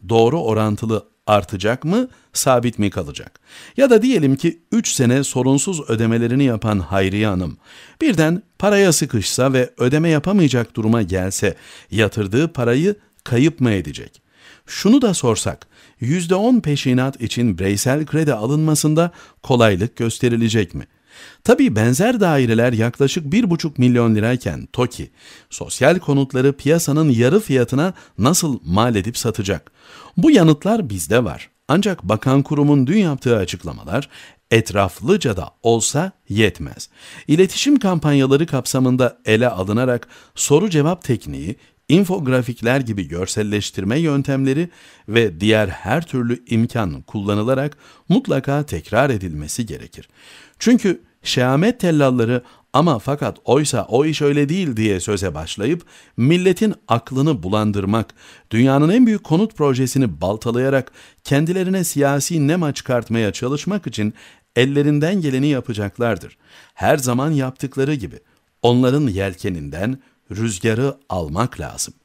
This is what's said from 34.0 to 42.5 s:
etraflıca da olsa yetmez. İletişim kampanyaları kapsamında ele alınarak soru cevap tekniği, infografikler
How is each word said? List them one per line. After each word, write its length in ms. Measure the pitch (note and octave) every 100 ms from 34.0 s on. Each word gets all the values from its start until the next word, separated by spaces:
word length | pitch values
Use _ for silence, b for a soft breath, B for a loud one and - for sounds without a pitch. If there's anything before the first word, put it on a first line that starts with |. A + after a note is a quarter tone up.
| C#3+ B B B _
etraflıca 840 | A2+ G#2+ F#2+ G2 - A#2 G3+ C#3+ F#2+
da 140 | E2 _
olsa 500 | A2+ A#2 A2 C#3 F#3 - _
yetmez. 600 | G#2 G#2+ - C#2+ B1 - B B B B
İletişim 500 | D3+ F#3+ - C#4 C#4+
kampanyaları 680 | G3+ F3 D3+ C#3+ C3 C#3 E3
kapsamında 720 | C3+ A#2+ C3+ B2+ B2+ B2 -
ele 240 | - A2 B2
alınarak 600 | F#2 F#2+ G#2+ B2+ A#2+ - B B
soru 360 | - - D3 G#3
cevap 340 | D#3+ D3 F3+
tekniği, 520 | - A2 - C#2+ D3+ A3+ b b _
infografikler 920 | E3 F#3+ F#3+ C3+ B2+ A#2+